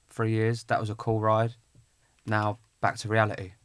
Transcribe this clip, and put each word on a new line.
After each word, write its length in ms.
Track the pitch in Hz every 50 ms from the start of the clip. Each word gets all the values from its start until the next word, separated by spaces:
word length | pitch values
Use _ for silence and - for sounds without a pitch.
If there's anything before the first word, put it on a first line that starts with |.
| _ _
three 220 | - - 113 110
years. 320 | 110 110 110 113 120 120 -
That 140 | - 113 -
was 100 | 110 104
a 60 | 104
cool 240 | - - - 110 110
ride. 340 | 107 110 110 110 113 117 117 _ _ _ _ - _ _ _ _ _ _ _ _ -
Now 320 | - 110 107 107 104 104 - _ _ _ _
back 160 | - 101 82 -
to 100 | - 104
reality." 460 | 110 110 110 104 101 - 95 92 - _